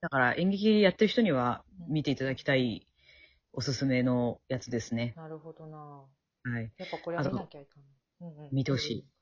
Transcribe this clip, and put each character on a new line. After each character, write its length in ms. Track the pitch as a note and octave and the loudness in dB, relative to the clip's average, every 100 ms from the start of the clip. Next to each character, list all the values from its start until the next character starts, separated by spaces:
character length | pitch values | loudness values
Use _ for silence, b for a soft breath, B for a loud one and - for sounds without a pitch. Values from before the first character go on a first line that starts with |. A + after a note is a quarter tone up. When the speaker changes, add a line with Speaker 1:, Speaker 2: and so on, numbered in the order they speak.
Speaker 1:
だ 80 | E3 | -2
か 80 | C#3 | 2
ら 160 | B2 | 2
演 160 | A#2+ F3+ | 4 2
劇 320 | G3 G#3 G#3+ | 2 4 6
や 80 | G3 | 6
っ 60 | - | 4
て 100 | G#3+ | 2
る 40 | |
人 120 | - | 4
に 100 | A3 | 4
は 320 | C3+ B2 A#2 - - - | 4 2 0 -6 -18 -2
Speaker 2:
う 40 | |
ん。 20 | |
Speaker 1:
見 100 | D3+ | -2
て 80 | D3 | 0
い 40 | C3 | 0
た 100 | C3+ | -2
だ 100 | B2+ | -4
き 80 | |
た 120 | - C3+ | 2 2
い 320 | B2+ G#2 _ _ b b b b _ | 2 -2 _ _ b b b b _
お 80 | - | -8
す 100 | A2 | -4
す 120 | B2+ C3+ | -2 0
め 160 | B2+ | 2
の 380 | B2+ B2 A#2+ - _ | 2 2 0 -4 _
や 120 | B2+ | -8
つ 120 | - | -4
で 80 | A#2+ | -4
す 160 | A2 A#2 | -2 -4
ね。 180 | A#2+ A#2 | -4 -6
Speaker 2:
な 120 | D#3+ | -14
る 100 | D#3+ | -14
ほ 160 | D#3 | -14
ど 140 | D#3 D#3+ | -18 -16
な。 360 | D3+ D3+ C#3+ C3+ C#3 _ _ | -16 -16 -18 -20 _ _ _
Speaker 1:
は 160 | B2+ A#2+ | -6 -6
い。 120 | A2+ _ | -6 _
Speaker 2:
や 80 | F#3 | -12
っ 40 | |
ぱ 80 | D#3+ | -10
こ 140 | - | -6
れ 60 | E3+ | -4
は 60 | |
見 100 | - - | -2 -4
な 80 | |
き 140 | F3 D3 | -8 -14
ゃ 40 | |
い 40 | C#3 | -20
か 140 | _ | _
ん。 40 | |
Speaker 1:
あ 460 | C#3 _ _ _ F3 | -20 _ _ _ -16
と、 60 | D3 | -16
Speaker 2:
う 20 | |
ん 40 | D3 | -4
う 40 | |
ん。 0 | |
Speaker 1:
見 120 | C3+ | -2
て 80 | C3+ | 2
ほ 60 | C3+ | 0
し 140 | - | -2
い。 140 | A2+ - _ | -6 -8 _